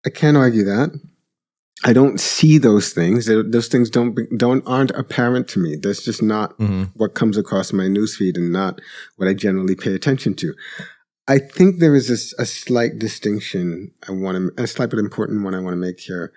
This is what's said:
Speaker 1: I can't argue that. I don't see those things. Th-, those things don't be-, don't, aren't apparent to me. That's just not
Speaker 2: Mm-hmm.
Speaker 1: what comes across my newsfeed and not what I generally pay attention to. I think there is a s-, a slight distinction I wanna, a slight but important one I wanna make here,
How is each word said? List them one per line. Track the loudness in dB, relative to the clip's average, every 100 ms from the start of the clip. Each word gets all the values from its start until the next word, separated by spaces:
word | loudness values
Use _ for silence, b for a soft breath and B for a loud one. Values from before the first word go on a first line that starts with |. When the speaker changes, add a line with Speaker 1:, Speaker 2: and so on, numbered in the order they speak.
| -8
Speaker 1:
I |
can't | 2 4 6
argue | 6 4 2
that. | 2 0 -4 -18 _ _ _ _ _ _ -8
I | 0
don't | 4 2 2
see | -4 2 6 6
those | 6 4 2
things. | -2 0 0 2
Th-, | 0 2
those | -2 0
things | 0 2
don't | 0 0
be-, | -2 -4 0
don't, | 2 0 0
aren't | 0 0
apparent | -2 -6 -2 0 0 -2
to | -2
me. | -2 -4
That's | -4 -4 -6
just | -2
not | 0 0 -4 -4
Speaker 2:
Mm-hmm. | -2 -2 -4
Speaker 1:
what | -4 -4 0
comes | 0 0
across | -2 -2 -2
my | -2 0
newsfeed | 0 -2 -2 -2 0
and | -2
not | -2 -2 -6 B B B -2
what | -2
I |
generally | 0 0 0 -2 -2
pay | -4 -2
attention | -2 0 -2 -4
to. | -6 -8 B B B B B _ 0
I | 0
think | 2 4 4 6
there | 6 6
is | 4
a |
s-, | -4 -4 -6
a | -6
slight | -6 -2 0 0 -2
distinction | -8 -4 -4 -4 -6 -6 -4 -6 -12 _ -10
I |
wanna, | -6 -4 -2 -4 -4
a | -6
slight | -4 -4
but | -2
important | -4 -4 -4 -4
one | -4 -6
I |
wanna | -4 -4
make | -6 -8
here, | -10 -10 -10